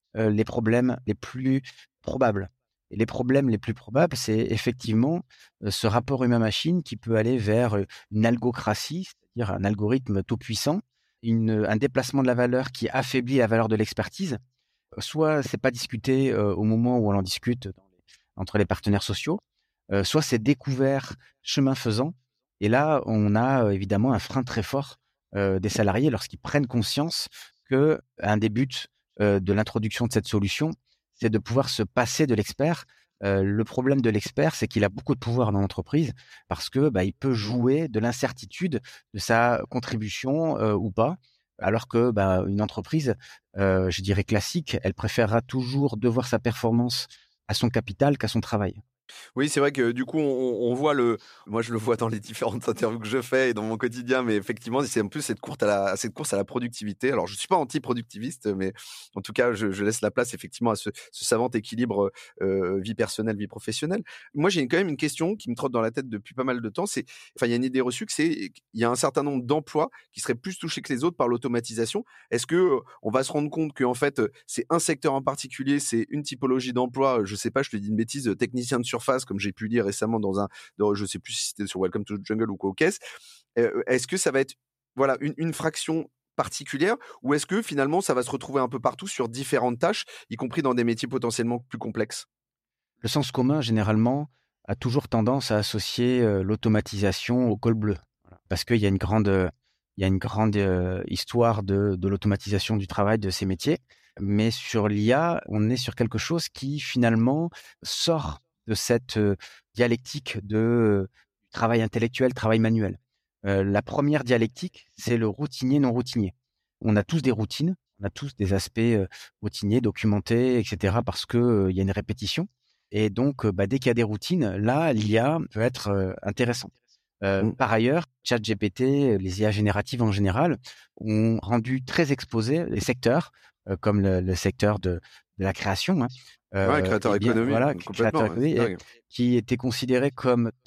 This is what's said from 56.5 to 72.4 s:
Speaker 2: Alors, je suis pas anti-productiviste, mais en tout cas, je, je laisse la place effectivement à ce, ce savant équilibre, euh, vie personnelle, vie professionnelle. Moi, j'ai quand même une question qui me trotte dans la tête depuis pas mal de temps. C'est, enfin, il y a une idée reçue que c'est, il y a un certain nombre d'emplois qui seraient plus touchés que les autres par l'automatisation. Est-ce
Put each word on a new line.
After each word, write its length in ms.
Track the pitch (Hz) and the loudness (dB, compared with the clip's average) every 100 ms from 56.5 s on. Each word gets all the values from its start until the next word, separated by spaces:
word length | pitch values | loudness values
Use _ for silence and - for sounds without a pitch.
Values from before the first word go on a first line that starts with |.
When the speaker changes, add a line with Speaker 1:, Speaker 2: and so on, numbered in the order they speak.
| 127 123 120 104 98 127 | -4 -6 -8 -8 -4 -2
Speaker 2:
Alors, 140 | 127 90 | 0 -2
je 100 | 104 | -6
suis 100 | - | 0
pas 100 | 185 | 0
anti-productiviste, 920 | 131 151 127 120 113 101 120 - 107 | 0 -4 -4 -4 -6 -10 -10 -6 -4
mais 260 | 95 95 101 - - - | -2 -4 -6 -16 -18 -14
en 60 | - | -12
tout 140 | 92 | -8
cas, 180 | 107 123 | 0 0
je, 200 | 107 107 | 0 -2
je 120 | 95 | -2
laisse 160 | 101 113 | -2 0
la 100 | 104 | -2
place 220 | 110 123 | -2 -4
effectivement 380 | 98 92 - 117 | -6 -14 -4 -2
à 40 | |
ce, 140 | 104 - - - | -2 -4 -12 -14
ce 120 | - - | -8 0
savant 240 | 113 123 | 0 0
équilibre, 640 | 120 104 113 123 101 98 - - - | -2 -4 -4 -2 0 0 -2 -18 -6
euh, 400 | 95 95 90 98 | -2 0 0 -2
vie 140 | 95 | -4
personnelle, 420 | 113 110 - 110 101 | -4 -4 -4 -4 -4
vie 100 | 101 | -6
professionnelle. 560 | - - 110 151 190 165 - - | -10 -8 -6 -4 -4 -6 -16 -12
Moi, 160 | 143 165 | -2 0
j'ai 180 | 180 127 | 0 0
quand 120 | 165 | 0
même 100 | 190 | 0
une 80 | 143 | -2
question 400 | 151 - 165 214 | -4 -2 -4 -4
qui 140 | - | -6
me 40 | |
trotte 180 | 120 151 | -4 -2
dans 100 | 120 | 0
la 80 | 110 | 0
tête 180 | 117 131 | -2 -6
depuis 240 | 110 104 | -8 -10
pas 120 | 127 | -6
mal 180 | 131 123 | -4 -2
de 60 | 113 | -4
temps. 160 | 101 185 | -4 -4
C'est, 180 | - - - - - | -4 -8 -14 -18 -4
enfin, 100 | 120 | 0
il 40 | |
y 20 | |
a 40 | 120 | 0
une 80 | |
idée 180 | 127 127 | 0 0
reçue 240 | 123 123 - | 0 -2 -6
que 60 | |
c'est, 180 | - 156 | -2 0
il 500 | 156 98 - _ 113 | 0 -6 -12 _ -2
y 40 | |
a 60 | 117 | 0
un 60 | 123 | 2
certain 260 | 143 151 | 0 0
nombre 220 | 143 139 | 0 -2
d'emplois 460 | 123 151 151 151 208 - - | 0 -2 0 -2 -2 -4 -20
qui 80 | - | -12
seraient 140 | - | -4
plus 240 | 120 190 185 | -4 -4 -8
touchés 220 | 170 - | -8 -8
que 100 | - | -4
les 140 | 127 | -2
autres 140 | 160 170 | -2 0
par 100 | 123 | 0
l'automatisation. 800 | 120 127 120 117 110 113 202 247 - - | 0 -2 -4 -4 -4 -2 -4 -8 -16 -6
Est-ce 160 | - | -4